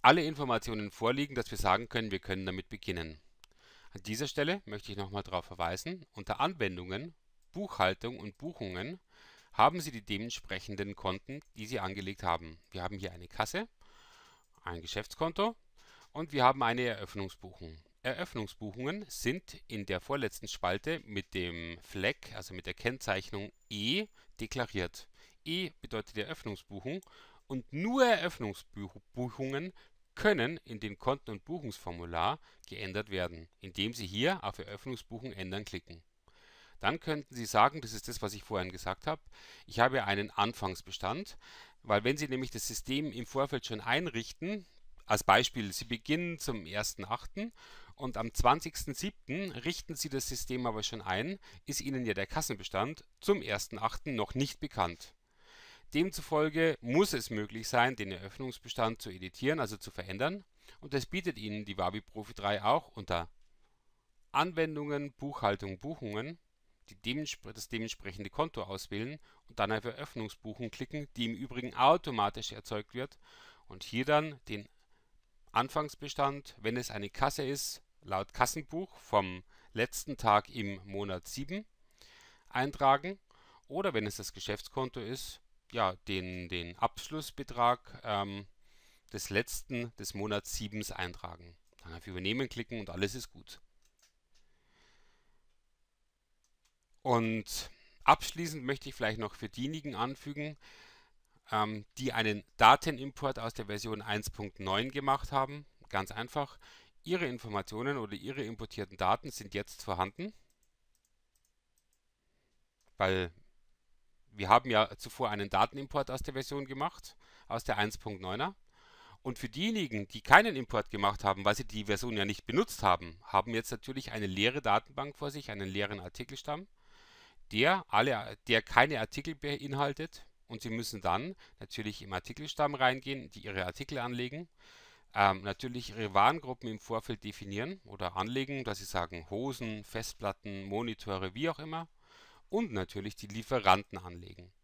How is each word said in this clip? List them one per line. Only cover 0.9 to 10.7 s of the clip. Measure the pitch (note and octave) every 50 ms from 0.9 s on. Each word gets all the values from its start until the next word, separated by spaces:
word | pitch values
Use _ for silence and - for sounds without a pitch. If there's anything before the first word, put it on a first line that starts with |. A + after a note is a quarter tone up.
| - - A2+ A2+ B2+ C#3 D3 C#3+ C#3
dass | B2 A2+ -
wir | A2+
sagen | G2+ - G2 F#2 G#2 A#2+ -
können, | - A#2+ A2+ G#2+
wir | G2 F#2+
können | - - F#2+ F#2+ F#2+
damit | F#2 F#2 F#2 - _
beginnen. | - G2+ - - F2+ F2 D#2+ D#2+ D#2 D#2 _ - _ _ - _ _ _ - - - - - -
An | - G2 -
dieser | G#2+ A2 A2+ D3
Stelle | C3 - D3+ C#3+ D#3 F#3 G3+ -
möchte | A2+ G#2 G#2 - -
ich | G2+
nochmal | G2 G2 F#2+ G2+ G2+ F#2+
darauf | F2 F#2 F2+ E2
verweisen, | - F2+ F2 E2+ E2 F2+ F#2+ - D#3+ F#3 F3+ D3+ _ _
unter | G#2+ G2 - A2 -
Anwendungen, | C#3+ F3 F#3 D#3 A#2 F#2+ F2+ F2+ F2+ F2+ F#2 G#2+ D3 E3+ - _ _ _ _ _ - _ -
Buchhaltung | F3 G#3 - - - F#2+ F#2 F#2+ - - A#2 B2+ -
und | - G#2 -
Buchungen | _ C#3 E3 F3 - A#2 F#2+ F#2 - G#2 C#3+ F#3 F#3 _ _ _ - - - - - - _
haben | - - A2 D3 E3 F3+
Sie | D3 D#3
die | B2 A2+ G2
dementsprechenden | - G#2 G2 A2 A#2+ - - - - F#2+ F#2+ - -